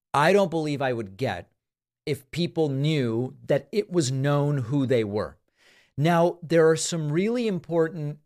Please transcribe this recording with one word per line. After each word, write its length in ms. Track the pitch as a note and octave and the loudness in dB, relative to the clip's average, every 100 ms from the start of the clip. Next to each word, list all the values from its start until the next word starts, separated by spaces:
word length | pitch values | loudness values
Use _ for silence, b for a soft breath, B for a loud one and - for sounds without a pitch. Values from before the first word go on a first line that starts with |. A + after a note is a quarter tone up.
| _ | _
I 200 | C#3 D#3 | 0 4
don't 180 | G3+ F#3+ | 4 2
believe 300 | D#3+ D3+ C#3 | -2 -4 -2
I 100 | C3 | -2
would 260 | A#2+ G2+ F#2+ | -2 -6 -6
get 320 | B2+ F2+ F2+ _ _ _ _ _ - | -6 -4 -10 _ _ _ _ _ -8
if 240 | C#3+ - | -8 -6
people 360 | - E3+ E3+ D#3 | -4 -4 0 -2
knew 680 | C3+ D3 D#3 A#2+ A2+ B2+ - - | 0 0 0 0 -2 -4 -6 -2
that 240 | G3 - | -2 0
it 200 | A3 G#3 | -4 -2
was 200 | F3 C3 | 0 0
known 460 | C3+ C#3 C#3+ C#3+ C#3+ | 0 0 2 2 -2
who 280 | A2+ C#3+ C3 | -2 -2 2
they 180 | B2 | 0
were. 340 | G#2+ G#2 E2 - _ b b b b - | 0 -2 -6 -8 _ b b b b -2
Now, 420 | D3+ E3+ F3 E3+ | 2 4 2 0
there 260 | D3 E3 D#3+ | 0 4 4
are 60 | D#3+ | 4
some 340 | - E3+ D3+ | -2 -4 -2
really 380 | D3 G3+ A#3+ A3+ | 0 0 0 -2
important 720 | F3+ - E3 D#3+ F3+ D3 D3+ | -4 -2 0 0 -2 -10 -10